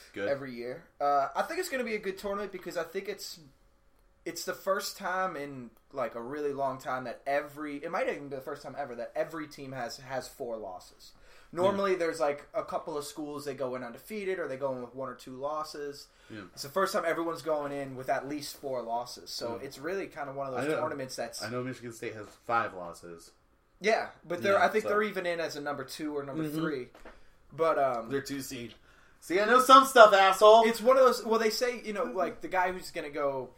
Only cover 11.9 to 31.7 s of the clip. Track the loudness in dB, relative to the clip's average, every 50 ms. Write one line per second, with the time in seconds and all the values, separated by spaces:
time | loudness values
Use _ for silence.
11.9 | 0 0 0 -2 0 0 0 0 -2 -4 -8 -8 -6 -6 -6 -4 -6 -6 -6 -6
12.9 | -8 -8 -8 -8 -10 -10 -8 -8 -8 -8 -8 -8 -6 -4 -4 -4 -6 -6 -8 -10
13.9 | -14 -14 -14 -10 -8 -6 -4 -4 -4 -4 -4 -6 -6 -4 -4 -4 -4 -4 -8 -10
14.9 | -10 -10 -10 -10 -10 -12 -14 -14 -12 -8 -6 -4 -4 -4 -6 -6 -8 -10 -10 -10
15.9 | -10 -14 -18 -20 _ _ -20 -16 -14 -14 -14 -14 -14 -14 -10 -4 -2 0 0 0
16.9 | 0 0 0 0 0 0 -2 -4 -4 -4 -2 0 0 0 0 -4 -4 -6 -6 -8
17.9 | -8 -6 -2 0 0 0 -2 -4 -6 -8 -8 -10 -12 -10 -8 -6 -6 -4 -4 -4
18.9 | -4 -4 -4 -6 -12 -14 -12 -10 -8 -6 -6 -6 -6 -6 -8 -12 -12 -8 -6 -4
19.9 | -4 -4 -6 -8 -8 -10 -10 -8 -6 -6 -6 -6 -4 -2 -2 0 0 0 0 -2
20.9 | -4 -6 -8 -8 -6 -8 -8 -8 -8 -8 -8 -6 -6 -4 -6 -6 -8 -10 -12 -14
21.9 | -12 -10 -10 -8 -8 -10 -14 -14 -18 -12 _ 0 0 0 0 -2 -6 -8 -10 -10
22.9 | -12 -14 -14 -16 -16 -16 -18 -20 _ _ _ _ _ _ _ _ _ -2 2 2
23.9 | 2 2 0 -4 -10 -14 -10 -8 -6 -2 2 4 4 6 4 4 4 2 2 2
24.9 | 2 2 2 0 -2 -2 -2 -2 -2 -2 -2 -4 -4 -6 -6 -6 -6 -6 -8 -10
25.9 | -8 -8 -6 -4 -4 -6 -6 -6 -4 -4 -4 -4 -2 -2 -2 -2 -4 -4 -8 -10
26.9 | -16 -20 -20 -20 -20 -20 -20 -20 -20 -20 _ -8 -2 2 2 4 4 4 2 2
27.9 | 0 -2 -4 -4 -4 -4 -4 -4 -8 -8 -8 -8 -10 -10 -10 -12 -14 -18 _ -20
28.9 | -20 -20 -20 -20 -20 -14 -6 0 2 2 4 6 6 6 10 12 12 10 10 10
29.9 | 12 12 12 12 12 10 8 8 8 10 12 12 12 12 10 8 4 4 4 6
30.9 | 8 8 8 6 6 4 0 0 2 2 2 2 0 0 -2 -2